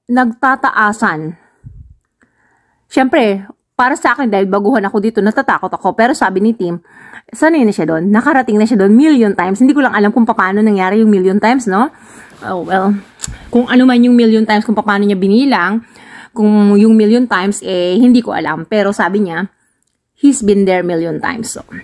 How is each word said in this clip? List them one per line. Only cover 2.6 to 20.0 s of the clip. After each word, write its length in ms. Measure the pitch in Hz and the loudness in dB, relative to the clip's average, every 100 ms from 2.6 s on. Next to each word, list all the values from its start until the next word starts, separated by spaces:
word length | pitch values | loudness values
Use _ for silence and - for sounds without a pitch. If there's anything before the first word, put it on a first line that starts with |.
| _ _ _ | _ _ _
Siyempre, 640 | 277 262 320 220 196 196 _ _ | -4 0 0 0 -2 -10 _ _
para 240 | - 254 330 | -2 -2 0
sa 160 | 269 | -2
akin, 160 | 247 247 | -2 -2
dahil 160 | 196 190 | -2 -2
baguhan 400 | 196 202 254 196 | -2 0 0 -2
ako 160 | 208 | -2
dito, 160 | 220 220 | -2 0
natatakot 560 | 202 220 269 175 185 | 0 0 -2 -2 -4
ako. 240 | - 185 175 | -4 -4 0
Pero 160 | 233 | 0
sabi 240 | 302 190 190 | 0 -2 0
ni 160 | 220 | -2
Tim, 240 | 226 175 170 - - - - _ | -2 -6 -8 -12 -20 -20 -20 _
sanay 320 | - 311 320 220 | -2 0 2 0
na 80 | |
siya 160 | 190 160 | 0 -2
doon. 240 | 160 185 | -2 0
Nakarating 480 | 214 277 269 254 214 | 0 2 0 0 0
na 0 | |
siya 160 | 220 226 | 2 2
doon 160 | 196 | 4
million 400 | 226 311 269 208 | 4 4 4 2
times. 240 | - 185 202 | 0 -2 2
Hindi 160 | 262 | 2
ko 80 | 294 | 2
lang 80 | 262 | 0
alam 240 | 208 202 | 0 0
kung 80 | 240 | 2
paano 400 | 226 220 185 202 | 0 0 -2 0
nangyari 400 | 220 196 185 214 | 0 0 0 2
yung 80 | 220 | 2
million 320 | 196 185 202 | 2 2 0
times, 240 | 220 262 226 | 0 0 -2
no? 240 | 190 294 - - - - - - | -2 -2 -6 -20 -20 -20 -16 -10
Oh, 160 | 185 | -10
well, 320 | 165 190 196 202 - _ - - - | -4 -2 -2 -4 -8 _ -16 -14 -4
kung 160 | 240 240 | -2 0
ano 160 | 247 | 2
man 160 | 254 240 247 | 4 4 4
yung 80 | |
million 320 | 240 233 220 214 | 4 4 2 0
times, 160 | 208 | -2
kung 160 | 214 214 | -2 -4
paano 240 | 208 202 | -2 -2
niya 160 | 202 190 | 0 0
binilang, 640 | 196 220 277 208 175 226 - - - - - | 0 2 2 0 -2 -4 -8 -18 -20 -20 -14
kung 480 | - 214 214 202 202 | -2 2 2 4 4
yung 160 | 220 | 4
million 320 | 220 214 240 247 | 4 4 2 0
times, 320 | 190 196 202 185 | -2 -2 -6 -6
eh, 320 | 180 180 185 | -4 0 2
hindi 240 | 240 240 | 4 4
ko 80 | 214 170 | 0 -4
alam. 320 | 160 156 160 | -6 -6 -4
Pero 240 | 214 196 | -2 -2
sabi 320 | 202 175 202 190 | -2 -2 -2 -4
niya, 240 | 165 196 _ _ _ _ _ | -6 -10 _ _ _ _ _